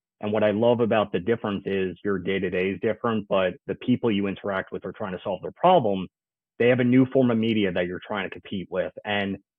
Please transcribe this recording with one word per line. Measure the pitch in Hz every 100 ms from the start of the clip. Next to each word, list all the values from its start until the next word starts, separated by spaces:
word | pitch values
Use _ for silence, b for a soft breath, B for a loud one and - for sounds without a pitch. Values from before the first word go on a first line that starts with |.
| _ -
And | 104
what | 107
I | 107
love | 101 117 120
about | 113 113 104
the | 98
difference | 95 113 107 98 98
is | 98 92 87
your | 101 95
day-to-day | 87 95 92 90 95
is | 92
different, | 113 107 120 110 101
but | 98 92 - -
the | 95
people | - 123 117
you | 101 98
interact | 87 101 95 -
with | 92
are | 98
trying | - 104
to | 92
solve | 107 92
their | 85
problem. | - 175 180 107 98 92 _ _ _ _ -
They | 120
have | 123
a |
new | 123 131 131
form | 135 123
of | 113
media | 113 110 98
that | 90 90
you're | 90
trying | - 104
to | 92
compete | 90 - 101 87
with. | 90 87 -
And | 104 101 98 98 _